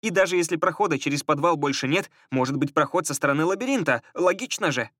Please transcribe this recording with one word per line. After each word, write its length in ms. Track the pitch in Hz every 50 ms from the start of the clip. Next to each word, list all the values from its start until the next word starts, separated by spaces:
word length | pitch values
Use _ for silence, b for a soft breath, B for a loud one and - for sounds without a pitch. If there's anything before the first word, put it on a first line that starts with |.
| -
И 80 | 220
даже 260 | 175 196 185 180 180
если 200 | 180 175 160 175
прохода 420 | 160 175 180 170 - 208 190 156 135
через 240 | - 151 139 143 -
подвал 340 | - 202 147 143 175 175
больше 300 | 147 143 143 139 - -
нет, 240 | 131 147 190 190 - b b b b
может 260 | - 131 127 127 139
быть, 180 | 139 143 139 -
проход 320 | - 147 - - 175 170
со 80 | - 147
стороны 300 | - - 143 139 147 156
лабиринта, 580 | 175 190 190 240 262 277 254 180 143 127 117 b b b
логично 580 | - 175 180 180 190 254 - - - 208 170 139
же? 180 | 127 117 107 _